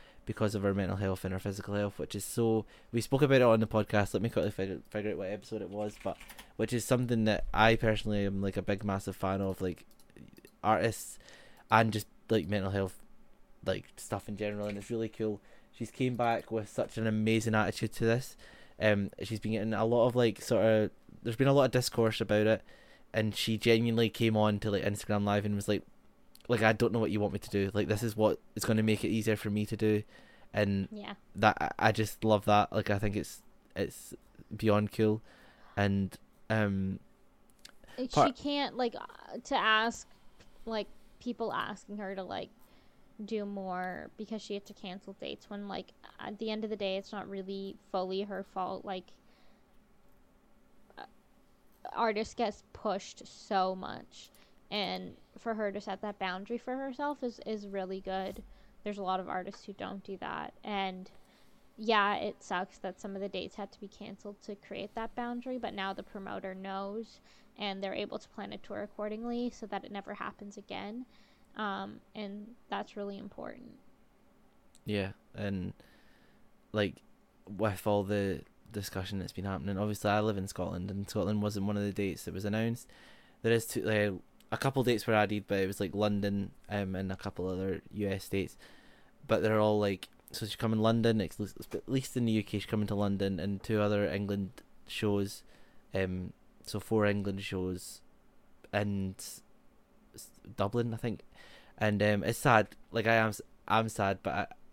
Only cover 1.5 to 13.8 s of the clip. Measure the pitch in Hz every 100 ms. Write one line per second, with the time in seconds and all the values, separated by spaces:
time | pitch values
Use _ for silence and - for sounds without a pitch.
1.5 | 101 98 101 101 - 76 104 - - 113
2.5 | 110 - - - 117 - 135 143 135 123
3.5 | 113 107 110 104 107 101 98 113 - 90
4.5 | 101 98 82 - 107 104 95 95 104 -
5.5 | 110 92 104 104 - 98 - - - -
6.5 | - 110 123 - 123 120 117 110 101 -
7.5 | - 113 117 113 110 107 104 101 98 98
8.5 | 101 95 101 104 98 98 92 95 98 98
9.5 | 92 92 - - - - - - - -
10.5 | - 104 107 117 107 - - - - -
11.5 | - - 113 113 107 - - - 110 82
12.5 | 104 95 98 95 - - - - - -
13.5 | - - 95